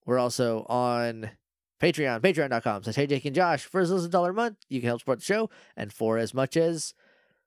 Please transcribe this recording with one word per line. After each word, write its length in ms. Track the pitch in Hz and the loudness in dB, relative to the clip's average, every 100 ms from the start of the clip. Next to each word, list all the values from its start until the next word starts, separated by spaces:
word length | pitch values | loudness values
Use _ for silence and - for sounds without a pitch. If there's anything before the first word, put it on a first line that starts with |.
| - | -2
We're 140 | 123 | 0
also 460 | 123 120 120 113 107 | 0 0 0 0 -2
on 600 | 123 123 120 117 113 110 - _ _ _ _ | -2 0 0 -2 -6 -12 -16 _ _ _ _
Patreon, 400 | 175 156 139 117 | 0 2 0 2
patreon 280 | 190 160 139 | 2 2 0
dot 140 | 120 | 0
com 180 | 117 101 | 0 -2
slash 140 | 101 120 | -2 0
hey 120 | 139 | 0
Jake 180 | 139 143 | 0 0
and 100 | 135 | 2
Josh. 300 | 175 147 - | 2 2 -2
For 160 | 185 | 0
as 80 | 170 | 0
little 100 | 190 | 0
as 60 | 170 | 2
a 40 | |
dollar 200 | 180 175 | 2 2
a 40 | |
month, 220 | 196 226 208 _ | 0 -4 -6 _
you 100 | 131 | -4
can 80 | 120 | -2
help 140 | 120 | -2
support 180 | - 117 | 0 -2
the 60 | - | 0
show, 240 | 208 220 - - - | 0 -2 -6 -18 -12
and 160 | 107 | -12
for 260 | - 113 113 | -2 0 2
as 160 | 113 | 0
much 220 | 127 131 165 | 0 0 2
as 380 | 165 165 - - _ _ _ _ | 2 0 -6 -12 _ _ _ _